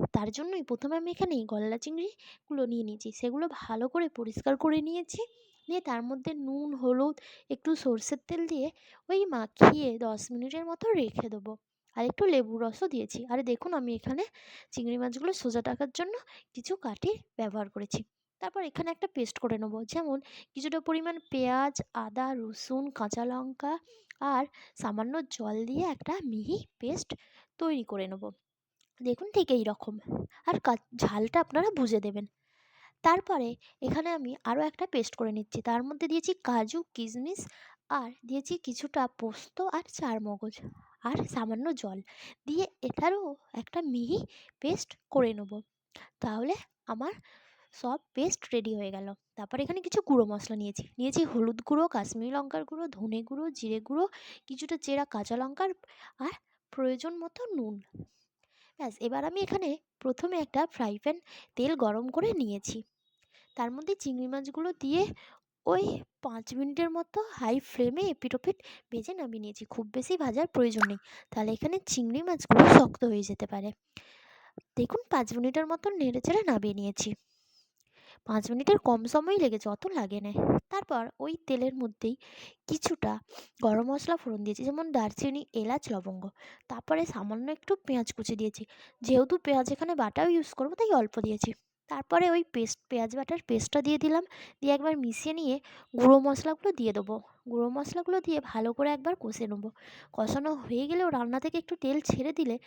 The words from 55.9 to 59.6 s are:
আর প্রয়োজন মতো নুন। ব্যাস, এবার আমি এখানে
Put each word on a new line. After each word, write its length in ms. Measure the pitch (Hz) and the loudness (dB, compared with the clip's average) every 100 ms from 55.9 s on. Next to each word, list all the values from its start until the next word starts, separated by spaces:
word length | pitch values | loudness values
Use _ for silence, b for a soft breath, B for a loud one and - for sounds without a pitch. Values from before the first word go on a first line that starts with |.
| B B - | B B -8
আর 120 | 294 - _ _ _ | -8 -8 _ _ _
প্রয়োজন 460 | - 262 254 311 349 | -2 -2 -2 -6 -8
মতো 280 | 330 - 480 311 | -10 -10 -6 -4
নুন। 260 | 214 202 - - - _ _ _ b b b - | -4 -8 -14 -18 -18 _ _ _ b b b -10
ব্যাস, 200 | 254 - | -10 -6
এবার 260 | 233 269 302 | -4 -2 -2
আমি 160 | 381 | -2
এখানে 360 | 381 381 | -2 0